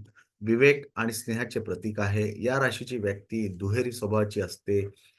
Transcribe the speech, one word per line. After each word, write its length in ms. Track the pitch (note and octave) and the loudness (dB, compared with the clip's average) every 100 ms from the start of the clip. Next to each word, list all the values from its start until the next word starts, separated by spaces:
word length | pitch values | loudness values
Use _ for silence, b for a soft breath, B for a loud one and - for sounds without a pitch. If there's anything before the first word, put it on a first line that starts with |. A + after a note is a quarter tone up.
| G#2 b b - | -8 b b -8
विवेक 460 | G#2 A#2 C#3 C#3+ - - | 0 6 6 6 0 -4
आणि 160 | A2+ | -4
स्नेहाचे 480 | A2+ - A2+ A#2+ A#2 | -4 -4 -4 -2 -4
प्रतीक 400 | G#2 F2+ A2 G#2 | -4 -6 -4 -2
आहे. 440 | G2+ G#2 G#2 - | 0 2 0 0
या 140 | A2+ C3 | 0 2
राशीची 380 | C3 A2 - B2 | 2 0 -6 -4
व्यक्ती 520 | G2+ G#2 - A2+ G#2 | -2 -4 -4 -4 -2
दुहेरी 440 | F2+ G2 A2+ A#2+ | -2 0 0 0
स्वभावाची 480 | A2+ G#2 G#2+ G#2 G2+ | -2 0 2 2 0
असते, 500 | F2+ - - G2+ G2 b b | -4 -6 -2 0 0 b b